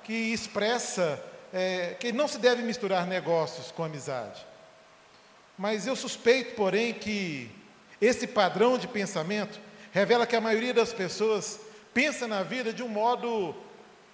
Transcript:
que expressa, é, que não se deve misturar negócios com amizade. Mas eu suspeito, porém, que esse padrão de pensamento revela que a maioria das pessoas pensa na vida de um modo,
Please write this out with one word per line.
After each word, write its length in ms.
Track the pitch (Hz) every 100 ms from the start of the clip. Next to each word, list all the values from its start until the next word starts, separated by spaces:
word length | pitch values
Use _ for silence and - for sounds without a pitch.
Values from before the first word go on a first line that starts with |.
que 80 | -
expressa, 1120 | 226 226 226 - 202 208 240 233 - 170 139 - - -
é, 420 | 185 185 185 175 185
que 140 | 240
não 160 | 233 285
se 80 | 277
deve 240 | 240 240
misturar 460 | 226 214 196 185 180
negócios 640 | 185 151 165 151 - -
com 100 | -
amizade. 640 | 160 151 127 127 104 - - - - - - - - - - - - -
Mas 300 | 196 220 196
eu 100 | 262
suspeito, 580 | 226 - 233 262 233
porém, 380 | - 196 196 233
que 580 | 220 208 208 180 143 117 - - - - -
esse 280 | 220 240 220
padrão 500 | 214 185 151 233 247
de 100 | 180
pensamento 720 | 214 196 170 160 214 202 - - - -
revela 360 | 185 196 240 233
que 100 | 226
a 40 |
maioria 320 | 226 220 247
das 180 | 247 220
pessoas 680 | - 180 - 220 208 - - - - -
pensa 320 | 233 294 - 240
na 160 | 208
vida 320 | 190 254 226
de 80 | 185
um 60 | 247
modo, 680 | 208 226 240 240 226 175 - - - - - -